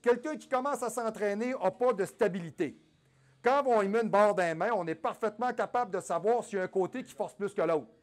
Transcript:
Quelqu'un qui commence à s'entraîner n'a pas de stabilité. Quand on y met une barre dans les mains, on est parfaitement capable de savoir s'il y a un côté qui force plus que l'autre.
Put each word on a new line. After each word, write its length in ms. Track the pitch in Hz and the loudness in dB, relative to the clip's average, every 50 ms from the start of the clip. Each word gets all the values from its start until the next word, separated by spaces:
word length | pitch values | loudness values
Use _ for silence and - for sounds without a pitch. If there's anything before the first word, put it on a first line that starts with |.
Quelqu'un 360 | _ 240 240 240 240 311 302 | _ 4 2 2 2 -6 -8
qui 120 | 233 - - | -8 -6 -2
commence 360 | - 254 254 285 285 240 262 | -2 0 0 0 -2 -2 -4
à 60 | 233 | -4
s'entraîner 640 | 226 254 233 220 220 220 208 208 202 208 226 247 254 254 | -4 -2 -4 -4 -4 -2 -2 -2 -2 -2 -2 -4 -4 0
n'a 120 | 185 185 185 | 0 -2 0
pas 200 | - 240 247 247 | 2 0 0 2
de 120 | 190 190 | 0 -2
stabilité. 760 | 165 - _ 226 202 170 196 175 160 139 _ 175 135 110 - _ _ _ _ _ _ _ _ _ _ _ _ _ | -6 0 _ 0 0 0 -2 -8 -10 -6 _ -4 -4 -4 -10 _ _ _ _ _ _ _ _ _ _ _ _ _
Quand 220 | 233 262 285 285 | 2 2 2 4
on 160 | 269 240 220 202 | 4 4 4 4
y 60 | 196 | 2
met 140 | 202 226 233 | 0 0 0
une 60 | 214 | 2
barre 240 | 170 202 208 208 202 | 4 4 6 6 4
dans 120 | 175 180 | 2 2
les 100 | 170 165 | 0 0
mains, 160 | 160 175 220 240 | 0 0 0 0
on 140 | 202 175 | -2 -2
est 80 | 165 160 | -4 -6
parfaitement 580 | 160 - 247 - - - 214 214 226 233 247 240 | -4 -4 -6 -6 -2 -4 -4 -2 -2 -4 -4 -2
capable 380 | 226 208 196 - 247 247 202 | -2 -4 -2 -2 -2 -4 -2
de 80 | 175 190 | -4 -6
savoir 460 | 175 - 180 170 165 208 233 240 226 | -4 -2 -4 0 2 2 2 2 0
s'il 140 | - - 196 | -4 -4 -4
y 20 | |
a 40 | 185 | -4
un 40 | 180 | -2
côté 340 | - 190 185 175 - 254 254 | 0 -2 -2 0 -2 -8 -10
qui 100 | - - | -10 -8
force 220 | - 202 165 - | -8 -8 -8 -6
plus 180 | _ 196 202 196 | _ -8 -6 -2
que 100 | - 170 | 0 0
l'autre. 260 | 165 165 156 123 - - _ | 2 2 0 0 -4 -20 _